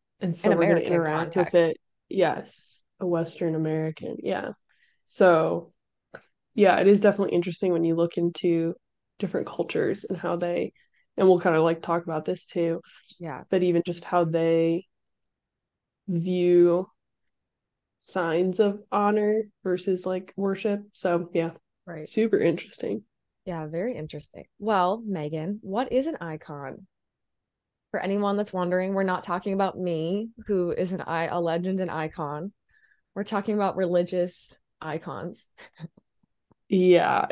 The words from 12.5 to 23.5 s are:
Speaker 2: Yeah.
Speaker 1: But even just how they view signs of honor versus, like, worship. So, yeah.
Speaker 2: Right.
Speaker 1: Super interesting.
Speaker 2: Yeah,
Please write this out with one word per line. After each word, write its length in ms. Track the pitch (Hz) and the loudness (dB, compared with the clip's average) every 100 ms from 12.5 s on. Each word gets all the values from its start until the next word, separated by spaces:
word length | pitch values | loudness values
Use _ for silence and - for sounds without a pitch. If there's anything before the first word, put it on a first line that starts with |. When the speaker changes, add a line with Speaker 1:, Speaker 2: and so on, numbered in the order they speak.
| 175 170 165 - - _ - | -2 -2 -2 -8 -20 _ -16
Speaker 2:
Yeah. 260 | 170 131 139 | -12 -12 -2
Speaker 1:
But 140 | 190 | 0
even 200 | 180 170 180 | 2 2 0
just 180 | 170 | -6
how 200 | - 180 | -2 0
they 600 | 165 165 165 165 165 170 - _ _ _ _ _ _ _ _ _ _ _ - | 2 2 2 2 2 0 -4 _ _ _ _ _ _ _ _ _ _ _ -6
view 840 | 170 180 180 175 175 175 175 190 _ _ _ _ _ _ _ _ _ _ _ | -4 -2 0 4 6 6 4 -2 _ _ _ _ _ _ _ _ _ _ _
signs 600 | - 190 165 165 185 185 | -10 -4 0 0 0 2
of 220 | 208 202 - | 2 0 -4
honor 520 | 208 208 214 208 214 214 _ | 0 2 2 2 0 -2 _
versus, 400 | 185 180 196 185 | -4 -2 -2 -2
like, 300 | 185 185 190 - | -2 -6 -6 -4
worship. 460 | 196 190 220 202 208 | -4 -2 -2 -4 -6
So, 380 | - 185 175 170 | -6 -2 0 0
yeah. 200 | 165 165 160 _ _ - | -2 -2 -6 _ _ -16
Speaker 2:
Right. 200 | 160 156 | -14 -6
Speaker 1:
Super 320 | - 220 196 | 0 2 2
interesting. 640 | 170 - - - - 202 - _ _ _ | 2 0 -6 -10 -6 -6 -10 _ _ _
Speaker 2:
Yeah, 200 | - | -10